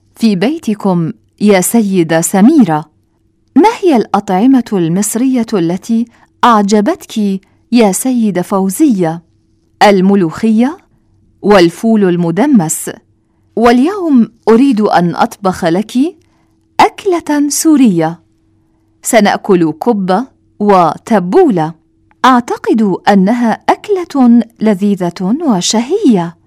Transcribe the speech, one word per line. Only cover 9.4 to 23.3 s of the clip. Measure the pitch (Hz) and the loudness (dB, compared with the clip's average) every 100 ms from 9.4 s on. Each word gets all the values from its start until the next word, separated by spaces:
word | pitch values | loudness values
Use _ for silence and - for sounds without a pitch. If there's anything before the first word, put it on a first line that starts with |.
| _ _ _ - | _ _ _ 0
الملوخية | 202 196 190 202 165 - 226 220 254 370 _ _ _ _ _ _ | 2 4 2 2 0 -2 -2 0 0 -4 _ _ _ _ _ _
والفول | 202 202 170 - 226 220 | 2 4 2 0 -2 0
المدمس. | 185 175 170 170 294 240 - - - - _ _ _ _ _ 208 | 0 0 -2 -2 2 2 0 -6 -10 -16 _ _ _ _ _ 0
واليوم | 240 247 302 415 339 254 214 _ - | 2 2 0 -2 0 0 0 _ 0
أريد | 226 277 214 | 2 2 0
أن | 208 175 175 - | 0 0 0 -2
أطبخ | 220 - 190 175 175 | -4 -4 -6 -4 -2
لك | 175 214 247 320 - _ _ _ _ _ - | -2 -2 -4 -4 -6 _ _ _ _ _ -2
أكلة | 415 - 403 339 320 294 285 | 0 -2 -4 -4 -2 -2 -2
سورية. | - 320 302 240 170 160 170 _ _ _ _ _ _ _ _ | -2 0 2 2 2 -4 -6 _ _ _ _ _ _ _ _
سنأكل | - 226 208 - - 180 160 | -2 0 2 0 0 0 0
كبة | 151 240 208 180 190 262 _ _ - | -2 -4 -2 -2 -4 -4 _ _ -4
وتبولة. | 208 190 160 - - 214 175 320 339 175 156 - _ _ _ _ 247 | 2 2 2 -2 -2 -2 0 2 2 0 -4 -8 _ _ _ _ 0
أعتقد | 247 240 440 440 233 208 170 - | 0 -2 -6 -2 0 0 -2 0
أنها | 202 190 | 2 2